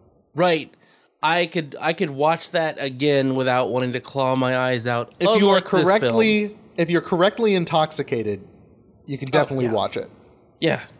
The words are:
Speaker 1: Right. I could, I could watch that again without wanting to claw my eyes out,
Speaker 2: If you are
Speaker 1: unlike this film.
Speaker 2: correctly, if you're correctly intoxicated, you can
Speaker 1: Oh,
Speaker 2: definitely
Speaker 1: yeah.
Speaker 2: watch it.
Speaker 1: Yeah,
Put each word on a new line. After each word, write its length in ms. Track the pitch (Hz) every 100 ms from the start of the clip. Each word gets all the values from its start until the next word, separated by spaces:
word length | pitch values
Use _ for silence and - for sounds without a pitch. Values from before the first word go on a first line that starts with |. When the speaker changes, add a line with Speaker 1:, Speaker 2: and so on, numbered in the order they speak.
| _ _ _ 143
Speaker 1:
Right. 360 | 180 160 131 _ _ _ _ _
I 240 | 156 170 170
could, 280 | 175 147 -
I 120 | 151
could 180 | 165 175
watch 400 | 135 151 165 -
that 280 | 170 160 -
again 540 | 139 127 147 139 135
without 380 | 131 127 127 127
wanting 220 | 123 127
to 60 | 123
claw 360 | - 139 131 131
my 200 | 127 127
eyes 300 | 127 123 120
out, 300 | 120 120 -
Speaker 2:
If 40 | 180 220
you 100 | 202
are 80 | 196
Speaker 1:
unlike 60 |
this 80 | 185
film. 140 | 185 165
Speaker 2:
correctly, 720 | 208 127 226 220 214 208 - - -
if 140 | 165
you're 100 | 170
correctly 540 | - 175 190 214 220 190
intoxicated, 920 | 165 165 156 - 139 120 107 98 - - - _ _ _ -
you 100 | 139
can 120 | 135
Speaker 1:
Oh, 20 |
Speaker 2:
definitely 340 | 151 143 135 123
Speaker 1:
yeah. 60 |
Speaker 2:
watch 260 | 107 98 -
it. 100 | - - - _ _ -
Speaker 1:
Yeah, 220 | 160 - -